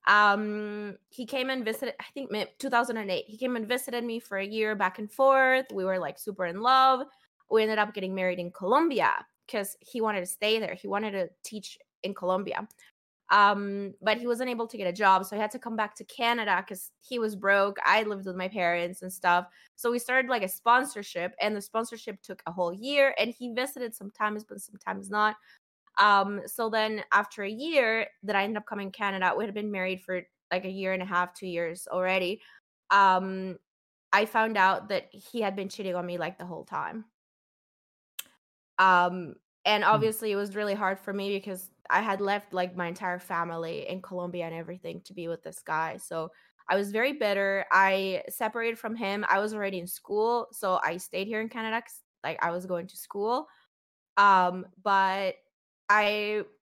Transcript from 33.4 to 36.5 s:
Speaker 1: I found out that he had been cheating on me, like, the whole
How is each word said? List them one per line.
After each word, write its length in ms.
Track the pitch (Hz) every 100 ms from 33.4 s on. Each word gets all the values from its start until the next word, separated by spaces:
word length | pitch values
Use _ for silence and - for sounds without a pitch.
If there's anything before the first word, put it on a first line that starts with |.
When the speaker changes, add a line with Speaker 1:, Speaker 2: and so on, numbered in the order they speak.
| 185 180 _ _ _ _ _
Speaker 1:
I 140 | 196 214
found 300 | 226 220 214
out 300 | 190 185 202
that 240 | 196 -
he 260 | 202 - 240
had 140 | 208 190
been 120 | 196
cheating 240 | - 190 180
on 100 | 175
me, 120 | 175
like, 200 | 160 185
the 80 |
whole 180 | 175